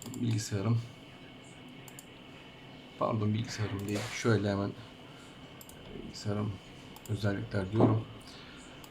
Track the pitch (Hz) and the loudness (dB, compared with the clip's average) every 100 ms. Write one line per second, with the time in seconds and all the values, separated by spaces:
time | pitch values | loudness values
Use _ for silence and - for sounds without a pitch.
0 | - - 117 113 - 101 107 117 - - | -8 0 4 4 2 2 6 4 2 -10
1 | - - - - - - - - - - | -14 -14 -16 -16 -16 -16 -14 -14 -14 -14
2 | - - - - - - - - - - | -16 -18 -16 -16 -16 -16 -16 -16 -12 0
3 | - 113 107 107 113 - 101 101 101 104 | 2 4 4 4 2 0 0 0 0 0
4 | - - 120 104 101 98 101 - - - | 0 2 6 6 6 4 2 -2 -12 -14
5 | - - - - - - - - - - | -16 -16 -16 -14 -14 -14 -14 -14 -12 -10
6 | - - 104 104 107 - - - - - | -10 -6 -2 0 0 -2 -10 -16 -14 -14
7 | - 107 101 101 113 101 95 110 117 110 | -4 2 2 2 0 0 2 8 8 8
8 | - - - - - - - - - | 2 -10 -14 -14 -14 -14 -14 -14 -14